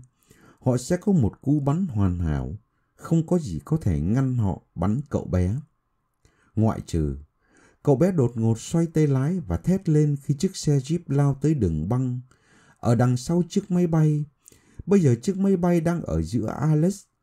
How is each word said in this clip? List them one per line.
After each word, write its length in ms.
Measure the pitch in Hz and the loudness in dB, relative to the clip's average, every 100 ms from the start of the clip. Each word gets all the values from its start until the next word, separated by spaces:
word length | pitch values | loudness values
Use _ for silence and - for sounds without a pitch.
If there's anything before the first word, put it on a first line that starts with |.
| - _ _ _ - _ | -8 _ _ _ -20 _
Họ 180 | - 123 | -2 -2
sẽ 200 | - 180 | 0 -4
có 140 | 214 | 2
một 300 | 185 104 - | 2 2 0
cú 180 | 123 151 | -2 0
bắn 280 | 139 156 190 | 0 -2 -2
hoàn 320 | 107 98 87 | 0 0 0
hảo. 360 | 82 71 64 107 _ _ _ _ | -2 -2 -4 -10 _ _ _ _
Không 320 | - 165 160 | -2 -2 0
có 120 | 175 | -2
gì 200 | 147 80 - | -2 -8 -4
có 120 | 160 | -2
thể 220 | 110 76 | 0 0
ngăn 360 | 82 123 131 123 | 0 0 0 0
họ 240 | 101 80 _ - | -2 -2 _ -4
bắn 260 | 92 117 - | -2 -2 -4
cậu 160 | - - | -6 -2
bé. 340 | 90 90 127 - _ _ _ _ _ _ _ _ - | 0 0 -2 -8 _ _ _ _ _ _ _ _ 0
Ngoại 260 | 107 - - | 0 0 -4
trừ, 320 | 82 76 69 71 _ _ _ _ _ | -2 -2 -4 -12 _ _ _ _ _
cậu 120 | - 131 | 0 2
bé 160 | 175 | 2
đột 200 | 180 120 113 | 2 0 0
ngột 240 | 113 113 | 0 0
xoay 280 | - 165 165 | -2 -2 0
tay 200 | 160 151 | 0 2
lái 320 | 131 139 185 | 2 0 -2
và 180 | 147 165 | -4 -4
thét 320 | - 190 190 | 0 -2 2
lên 260 | 151 151 143 | 2 2 0
khi 100 | - | -4
chiếc 220 | 143 190 - | -2 -2 -4
xe 220 | 151 143 | 0 0
Jeep 220 | 131 175 175 | 0 -6 -2
lao 300 | 139 143 135 | 0 2 2
tới 120 | 147 | 0
đường 360 | 156 95 78 82 | 2 0 0 -2
băng. 300 | 123 127 123 123 _ _ _ _ - | -2 -2 -4 -10 _ _ _ _ -6
Ở 180 | - 120 | 0 2
đằng 220 | 123 123 | 2 0
sau 260 | - 170 170 | 0 -2 0
chiếc 220 | 202 - | -2 -2
máy 160 | 175 180 | 0 2
bay. 380 | 160 156 151 151 _ _ _ _ - - | 2 2 0 -4 _ _ _ _ -16 0
Bây 140 | 202 | 4
giờ 160 | 147 117 | 4 2
chiếc 160 | - 185 | 0 -2
máy 200 | 196 190 | 2 2
bay 240 | 175 175 | 2 2
đang 200 | 165 170 | 0 -2
ở 200 | - 80 | -2 -4
giữa 260 | 82 104 101 | -2 -2 -4
Alex 560 | - 156 151 170 202 - _ | -2 2 2 2 -2 -12 _